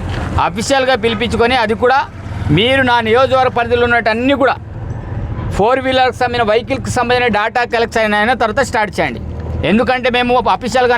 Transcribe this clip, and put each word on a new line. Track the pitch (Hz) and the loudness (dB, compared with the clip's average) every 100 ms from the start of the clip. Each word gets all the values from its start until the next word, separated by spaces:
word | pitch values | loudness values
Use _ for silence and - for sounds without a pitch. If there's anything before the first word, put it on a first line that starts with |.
| - - - - 151 | -6 -6 -4 0 0
అఫీషియల్గా | 185 - 269 262 247 | -2 0 2 2 2
పిలిపించుకొని, | 226 214 233 220 233 262 | 0 -2 -2 0 2 2
అది | 214 214 | 0 0
కూడా | 247 262 - - - - - 151 | 2 2 0 -8 -10 -6 0 2
మీరు | 240 269 254 | 2 2 2
నా | 240 220 | 2 2
నియోజకవర్గ | 233 262 262 254 247 | 2 2 2 0 0
పరిధిలో | 233 240 240 | 0 0 2
ఉన్నట్టు | 240 226 | 2 0
అన్నీ | 220 254 277 | 0 0 2
కూడా | 254 - - - - - - - - - - - | 2 0 -6 -12 -10 -8 -8 -8 -6 -6 -4 0
ఫోర్ | 214 262 262 | 0 0 0
వీలర్కి | 262 254 - | 0 0 0
సంబంధించిన, | 247 240 214 | -2 0 0
వెహికల్కి | 220 214 262 202 254 | 0 0 -6 -4 -2
సంబంధించిన | 240 247 247 208 | 0 2 2 0
డేటా | 220 247 240 | 0 -2 0
కలెక్షన్ | 226 226 233 220 208 | 0 0 0 0 2
అయిన | 214 247 | 2 2
తర్వాత | 233 214 254 | 0 0 0
స్టార్ట్ | 233 208 - | 0 -2 -2
చేయండి. | 156 117 - - - - 147 | -2 -4 -10 -8 -6 -2 2
ఎందుకంటే | 214 233 254 247 240 | 2 2 0 0 0
మేము | 247 247 196 185 | 2 2 2 0
అఫీషియల్గా, | 233 254 247 | 0 2 2